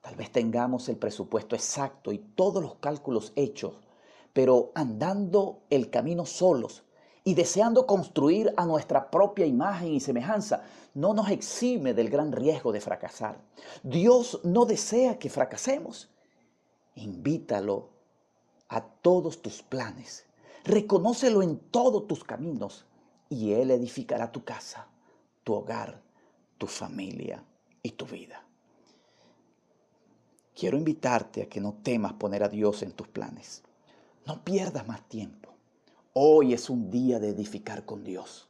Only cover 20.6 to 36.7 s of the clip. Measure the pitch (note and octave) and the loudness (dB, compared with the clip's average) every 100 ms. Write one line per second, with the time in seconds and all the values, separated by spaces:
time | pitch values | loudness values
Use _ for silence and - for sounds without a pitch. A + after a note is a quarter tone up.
20.6 | - G#3+ G#3 G3+ G3+ A#3 C4 G#3 F3+ D3+ | 2 2 4 2 2 2 4 4 2 -2
21.6 | - A#3+ B3 G#3+ - D3+ - A2+ E3 B2+ | -2 2 4 2 -2 -8 -6 -10 -8 -6
22.6 | G2+ - _ _ _ _ _ B2+ G#2+ G#2+ | -8 -12 _ _ _ _ _ -4 0 2
23.6 | C3 B2 A#2+ - A#2 A#2 A#2 - - A2+ | 4 2 0 -8 -6 -4 -4 -10 -12 -14
24.6 | - - - _ _ _ _ _ - G#2 | -14 -18 -20 _ _ _ _ _ -6 -4
25.6 | G#2+ A2+ G#2 - _ _ _ _ _ _ | -4 -8 -10 -16 _ _ _ _ _ _
26.6 | - - F#2+ F#2+ F#2+ G#2 - - - _ | -10 -8 -10 -10 -10 -10 -10 -12 -16 _
27.6 | _ _ A2+ - C#3 F#2+ E2+ - _ _ | _ _ -14 -12 -14 -14 -16 -20 _ _
28.6 | _ _ _ _ _ _ _ _ _ _ | _ _ _ _ _ _ _ _ _ _
29.6 | _ _ _ _ _ _ _ _ _ - | _ _ _ _ _ _ _ _ _ -6
30.6 | - C#3+ D#3+ D#3 B2+ A#2 - G#2+ G2+ G#2 | -2 0 0 -2 0 0 -2 -10 -8 -8
31.6 | G2+ G#2 - A#2 G2+ - G#2 G2+ G#2 G#2 | -8 -6 -4 -2 -2 -4 -4 0 -2 2
32.6 | G#2 G#2 F#2 - - - - - - - | 0 0 -8 -12 -12 -10 -12 -14 -18 -20
33.6 | _ _ _ _ _ _ - D#3+ F3 F#3+ | _ _ _ _ _ _ -14 -10 -2 -2
34.6 | F3+ C#3 A2 A2+ _ A2 G2+ - - _ | -2 -6 -10 -12 _ -12 -12 -14 -20 _
35.6 | _ _ _ _ _ C3 D3 D#3 C3 A#2+ | _ _ _ _ _ 6 8 10 8 2
36.6 | - | -2